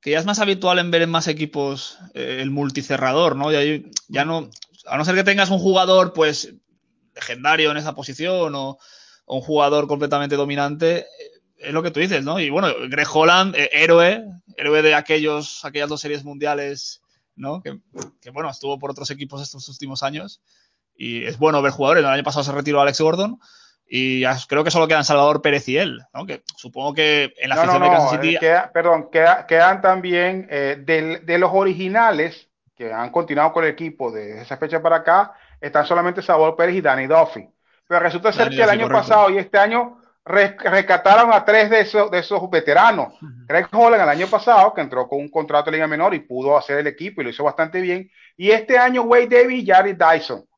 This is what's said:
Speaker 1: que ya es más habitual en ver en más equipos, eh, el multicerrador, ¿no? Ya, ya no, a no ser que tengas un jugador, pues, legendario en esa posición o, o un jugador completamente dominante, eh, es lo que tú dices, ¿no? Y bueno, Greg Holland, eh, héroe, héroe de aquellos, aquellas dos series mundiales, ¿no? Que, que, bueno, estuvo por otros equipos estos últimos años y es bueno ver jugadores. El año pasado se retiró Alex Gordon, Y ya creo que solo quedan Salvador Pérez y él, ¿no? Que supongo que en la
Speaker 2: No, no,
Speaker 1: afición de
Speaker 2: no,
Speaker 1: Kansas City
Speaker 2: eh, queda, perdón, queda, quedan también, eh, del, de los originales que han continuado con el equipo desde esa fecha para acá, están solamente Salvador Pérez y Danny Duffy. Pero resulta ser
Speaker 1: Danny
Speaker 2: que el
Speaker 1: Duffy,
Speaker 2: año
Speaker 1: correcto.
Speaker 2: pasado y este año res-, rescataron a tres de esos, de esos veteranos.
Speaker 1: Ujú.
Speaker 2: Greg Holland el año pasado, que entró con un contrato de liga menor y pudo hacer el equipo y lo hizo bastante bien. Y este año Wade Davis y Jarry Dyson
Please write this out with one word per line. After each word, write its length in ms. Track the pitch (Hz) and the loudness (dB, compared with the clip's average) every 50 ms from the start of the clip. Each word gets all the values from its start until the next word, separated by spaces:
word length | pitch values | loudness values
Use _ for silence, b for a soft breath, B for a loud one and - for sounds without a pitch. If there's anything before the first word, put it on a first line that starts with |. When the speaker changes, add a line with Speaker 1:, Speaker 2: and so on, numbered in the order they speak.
Speaker 1:
que 100 | _ 147 | _ -2
ya 80 | 147 160 | -4 -2
es 60 | 165 | -2
más 140 | 202 208 214 | -4 -2 -2
habitual 400 | 214 202 196 185 190 180 180 180 | -2 -2 -2 -2 0 0 0 0
en 100 | 175 175 | 0 0
ver 140 | 170 165 170 | 0 0 0
en 80 | 165 | 0
más 160 | 165 165 151 | -2 -4 -2
equipos, 720 | 165 151 151 156 147 - 147 143 139 139 135 - - - _ 180 - _ | -4 -6 -6 -6 -8 -6 -6 -4 -4 -6 -8 -12 -18 -20 _ -20 -20 _
eh, 240 | 139 131 127 127 131 | -12 -10 -8 -8 -8
el 80 | 131 139 | -6 -6
multicerrador, 840 | 139 143 143 139 131 143 135 - 147 127 131 131 127 156 175 165 131 | -6 -4 -6 -6 -6 -10 -6 -6 -6 -2 -2 -2 0 2 0 0 0
¿no? 160 | 135 139 151 | -2 -4 -2
Ya, 80 | 156 147 143 147 151 147 - - - - _ | 0 0 0 -2 -2 -6 -8 -10 -12 -12 _
ya 180 | _ 107 135 143 | _ -4 -4 -4
no, 240 | 160 165 165 156 - _ - - _ _ _ _ | -4 -4 -8 -8 -12 _ -20 -20 _ _ _ _
a 100 | - - | -10 -6
no 80 | 139 151 | -6 -4
ser 80 | 165 185 | -2 -2
que 80 | 190 190 | 0 0
tengas 280 | 196 196 202 196 180 | 0 0 0 0 0
un 80 | 196 185 | -2 -2
jugador, 540 | 175 196 185 185 185 185 185 185 180 175 - | 0 2 2 2 2 4 4 4 4 2 0
pues, 400 | 160 160 151 147 139 - - - _ _ _ _ _ _ _ _ _ _ _ _ | 0 0 0 0 -4 -10 -14 -18 _ _ _ _ _ _ _ _ _ _ _ _
legendario 560 | 131 - - 120 123 131 147 156 160 156 151 | -16 -12 -12 -12 -6 -2 -2 0 2 0 -2
en 80 | 147 | -2
esa 160 | 147 147 156 143 | -4 -8 -10 -10
posición 640 | 143 135 135 135 120 156 175 185 185 170 156 143 | -12 -14 -14 -12 -8 -6 -4 -2 -2 -4 -4 -6
o, 240 | 139 135 135 135 b b b b b b b b b b | -8 -10 -10 -12 b b b b b b b b b b
o 100 | _ - | _ -10
un 60 | 135 | -10
jugador 460 | 127 - 151 147 147 143 147 147 147 | -6 -2 0 2 2 2 2 0 0
completamente 480 | 139 147 143 147 139 147 143 143 139 143 | -2 -4 -4 -2 -2 -2 -4 -2 -2 -2
dominante, 640 | 143 143 143 143 143 143 143 147 147 165 165 175 170 | -2 -2 -4 -4 -4 -4 -4 -4 -2 -2 0 0 -2
eh, 60 | - - _ - - - _ _ _ _ _ | -6 -12 _ -20 -20 -20 _ _ _ _ _
es 160 | _ - - 147 | _ -14 -6 -6
lo 100 | 160 170 | -6 -6
que 80 | 175 | -4
tú 80 | 160 147 | -4 -4
dices, 240 | 170 190 196 143 135 | -4 -2 -2 -4 -4
¿no? 160 | 143 160 190 | -4 -6 -4
Y 100 | 160 143 | -4 -4
bueno, 200 | 139 175 196 170 131 - 123 131 | -2 -2 -2 -2 -4 -4 -8 -8
Greg 180 | 131 147 147 147 - | -4 -4 -4 0 2
Holland, 400 | 156 160 165 175 185 190 196 180 | 2 4 4 4 4 2 0 0
eh, 140 | 143 143 - - | -2 -2 0 0
héroe, 500 | 147 156 165 170 170 170 175 208 226 226 208 180 180 _ _ - | 0 4 4 6 6 6 4 2 -2 -8 -16 -20 -20 _ _ -14
héroe 260 | - 143 147 151 156 | -6 -2 0 0 2
de 140 | 151 156 151 | 4 4 2
aquellos, 680 | 147 147 - 160 151 151 151 151 147 151 - - - - | 2 0 0 -2 0 0 -2 -4 -4 -6 -10 -16 -14 -16
aquellas 240 | 147 139 147 147 147 | -10 -8 -8 -6 -6
dos 100 | 151 143 | -8 -10
series 220 | - 147 147 143 135 | -8 -8 -10 -10 -10
mundiales, 800 | 143 143 139 147 147 147 143 143 143 143 135 - - - _ _ _ _ _ _ _ _ | -14 -12 -8 -6 -4 -4 -4 -6 -8 -10 -12 -14 -16 -18 _ _ _ _ _ _ _ _
¿no? 260 | - 131 135 151 185 | -14 -12 -10 -10 -10
Que, 180 | 185 - 143 - _ _ _ - - 147 _ _ | -12 -16 -18 -18 _ _ _ -16 -16 -16 _ _
que, 80 | _ 123 | _ -16
bueno, 200 | 131 143 160 151 | -12 -10 -10 -10
estuvo 300 | 131 - - 139 143 135 | -12 -10 -8 -8 -8 -8
por 120 | 139 139 | -8 -12
otros 200 | 135 135 135 131 | -12 -10 -12 -14
equipos 300 | 147 139 143 135 139 139 | -12 -12 -14 -16 -14 -16
estos 260 | 143 - - 139 127 | -16 -16 -18 -20 -20
últimos 360 | - 131 - 147 135 135 127 139 | -20 -18 -16 -16 -14 -12 -8 -8
años 380 | 139 147 151 185 202 - _ _ _ _ _ _ _ _ _ _ _ _ | -8 -8 -8 -14 -14 -20 _ _ _ _ _ _ _ _ _ _ _ _
y 300 | _ 127 120 117 117 117 | _ -12 -10 -10 -8 -8
es 120 | - - | -8 -4
bueno 240 | 113 147 156 156 143 | 0 0 2 2 2
ver 120 | 139 139 131 | 0 0 -2
jugadores. 300 | - 139 135 160 175 151 | 0 0 2 2 2 2
El 60 | 139 | 2
año 140 | 135 143 135 | 0 -2 -2
pasado 200 | 147 135 147 139 | -4 -4 -4 -6
se 80 | 139 | -4
retiró 280 | 139 143 139 151 147 143 | -6 -6 -4 -2 2 2
Alex 220 | 139 143 135 - | 2 2 2 0
Gordon, 380 | 160 156 165 175 196 214 247 _ b b b b b b b b _ _ | 0 0 0 0 -4 -6 -6 _ b b b b b b b b _ _
Y 300 | 123 127 131 131 131 131 | -6 -4 -4 -2 -2 0
ya 160 | 127 127 131 131 - | 0 -2 -2 -4 -4
creo 160 | _ 139 147 156 | _ -2 0 0
que 60 | 165 | 0
solo 180 | 156 170 160 | 2 2 2
quedan 160 | 156 160 156 143 | 2 2 0 2
Salvador 380 | - 151 143 139 147 147 147 | 2 2 4 4 4 2 2
Pérez 260 | 143 151 143 143 - | 0 0 0 0 -2
y 100 | - 127 | -2 -2
él, 220 | 147 196 170 127 117 127 _ _ | -2 -2 -2 -6 -12 -18 _ _
¿no? 120 | 127 175 | -16 -12
Que 160 | 196 - - _ - - | -12 -14 -14 _ -20 -20
supongo 380 | - - 127 117 127 135 147 143 | -18 -20 -18 _ -10 -10 -6 -2
que 400 | 151 156 151 151 147 143 131 _ | 0 0 2 2 0 -2 -4 _
en 120 | - 131 131 | -10 -6 -4
la 60 | 135 | 0
Speaker 2:
No, 80 | 156 165 | 0 2
no, 80 | 180 | 2
Speaker 1:
afición 100 | 180 180 | 2 4
de 80 | 180 180 | 4 4
Speaker 2:
no, 60 | 180 | 4
Speaker 1:
Kansas 160 | 165 147 135 151 147 | 4 4 2 0 -2
City 140 | 143 160 170 | -2 -2 -2
Speaker 2:
eh, 40 | 160 | 0
queda, 320 | 160 160 165 175 - - | 2 2 2 2 0 0
perdón, 380 | _ 170 165 175 170 160 147 - | _ 0 2 2 2 2 0 -2
queda, 360 | - 160 160 170 180 180 160 | 0 4 4 4 4 2 0
quedan 340 | - 165 165 170 180 196 190 | 0 4 4 6 4 4 2
también, 680 | 190 190 185 185 180 180 175 175 175 185 190 190 185 - | 2 2 2 2 -2 -2 -2 0 0 0 -2 -4 -8 -8
eh, 260 | 151 143 139 139 143 139 | -6 -4 -4 -4 -4 -6
del, 460 | 139 143 160 160 156 160 165 - - | -2 -2 -2 0 0 -4 -8 -10 -6
de 120 | 160 170 170 | -2 0 0
los 100 | 185 175 | 0 2
originales 960 | 175 196 196 190 185 160 190 185 190 220 - 170 180 147 160 170 160 - _ _ _ _ _ _ _ | 2 2 0 0 -2 -4 -6 -2 0 2 2 2 2 0 -4 -6 -6 -14 _ _ _ _ _ _ _
que 180 | _ 123 113 110 | _ -12 -10 -8
han 160 | 113 120 123 | -8 -8 -4
continuado 420 | - 175 170 160 147 143 147 - | -4 -4 -4 -2 0 2 2 2
con 120 | 160 170 165 | 2 0 -2
el 80 | 156 | -2
equipo 400 | - - 165 160 151 _ 135 120 | -2 -4 -12 -12 -10 _ -10 -8
desde 320 | 110 107 104 104 107 107 - | -8 -10 -12 -12 -16 -16 -14
esa 140 | - 139 | -14 -10
fecha 220 | 135 160 156 165 160 | -10 -8 -6 -6 -2
para 180 | 160 165 165 | 0 0 0
acá, 360 | 160 160 - 170 190 208 - b b b b b b | 2 2 2 2 2 2 0 b b b b b b
están 280 | - 143 143 - 147 | -14 -2 -2 -2 0
solamente 340 | - 175 170 175 175 175 190 | 2 0 0 0 0 -4 -6
Salvador 340 | - - 180 156 160 160 160 | -2 0 2 4 4 2 2
Pérez 200 | 165 170 180 180 | 0 0 0 0
y 60 | 190 | 0
Danny 260 | 160 151 131 131 131 | 0 0 0 0 0
Duffy. 420 | 131 156 165 160 - - 110 95 _ _ _ _ _ _ _ _ | 2 4 4 4 2 -2 -14 -18 _ _ _ _ _ _ _ _
Pero 120 | _ 170 170 | _ -2 0
resulta 320 | 170 170 160 175 185 220 | 0 0 -2 0 -2 -2
ser 140 | - - 226 | 0 2 -2
Speaker 1:
Danny 100 | - 139 | 0 2
Speaker 2:
que 40 | 254 | 2
el 60 | 226 | 2
Speaker 1:
Duffy, 100 | 214 202 | 2 2
Speaker 2:
año 100 | 214 226 | 0 0
Speaker 1:
correcto. 220 | 220 262 220 190 - | 0 0 0 2 4
Speaker 2:
pasado 200 | 226 214 208 196 | 6 6 6 6
y 60 | 190 196 | 4 0
este 180 | 185 - - | -4 0 2
año 400 | 202 202 214 226 240 240 240 b b b b b b _ | 4 4 4 2 -2 -2 -4 b b b b b b _
res-, 320 | - 175 202 196 202 202 - | 0 2 2 2 2 0 -4
rescataron 760 | - 190 180 196 190 190 185 175 - 190 202 226 240 233 226 | -2 0 2 2 2 2 0 2 6 6 6 6 6 6 4
a 100 | 202 - | 2 4
tres 280 | - 208 220 214 208 | 4 4 4 4 4
de 80 | 226 220 | 4 2
esos, 320 | 202 214 - 214 202 214 | 2 2 2 0 0 2
de 80 | 175 180 | 0 -4
esos 280 | 165 - 202 185 175 | -4 -2 -4 -4 -4
veteranos. 680 | 185 180 160 160 147 143 170 202 233 220 175 131 - - | -2 -2 -2 0 4 4 6 6 6 4 2 -4 -8 -10
Speaker 1:
Ujú. 120 | _ - 151 123 120 123 | _ -20 -20 -20 -20 -8
Speaker 2:
Greg 200 | 117 147 170 175 - | _ -2 -2 -2 0
Holland 320 | - 220 233 233 233 214 185 | 2 4 6 6 6 4 4
el 60 | 151 | 2
año 180 | 147 156 185 | 2 0 -2
pasado, 440 | 190 220 214 - 247 233 202 190 214 214 | -2 -2 0 2 4 6 6 6 4 2
que 80 | - | -2
entró 260 | 156 135 127 127 123 | -8 -6 -4 -6 -4
con 120 | 123 143 143 | -4 -6 -8
un 100 | 143 147 | -8 -4
contrato 420 | _ 160 - - 147 147 143 160 | _ -6 -4 0 0 0 0 0
de 60 | 156 | -2
liga 100 | 156 160 | -2 -2
menor 260 | 156 151 151 170 202 185 | -2 -2 0 0 0 0
y 60 | 151 | -2
pudo 360 | - _ 123 127 127 139 147 | -8 _ -10 -6 0 2 2
hacer 220 | 143 - - 139 | 2 2 0 -4
el 80 | 143 147 | -4 -4
equipo 360 | 147 139 - 160 202 202 - | -4 -6 -8 -14 -12 -10 -8
y 20 | 139 | -8
lo 80 | 120 | -8
hizo 120 | 117 - 147 | -8 -4 -4
bastante 380 | 147 139 - 160 160 165 185 | -4 -2 -2 -4 -4 -4 -6
bien. 280 | 185 180 175 185 190 b b b b b b | -4 -4 -6 -6 -8 b b b b b b
Y 140 | b 180 202 | b 2 2
este 260 | 220 220 220 220 262 | 2 2 2 2 4
año 240 | 247 247 254 254 254 | 4 4 4 2 0
Wade 260 | 233 233 240 247 247 | 2 4 4 4 4
Davis 360 | 233 247 240 247 247 254 254 214 | 4 4 4 4 4 2 -4 0
y 20 | |
Jarry 280 | 190 185 185 196 202 190 | 4 4 4 4 4 0
Dyson 520 | 170 175 160 165 156 160 - 131 104 - _ _ | 2 2 4 4 2 0 -6 -10 -12 -12 _ _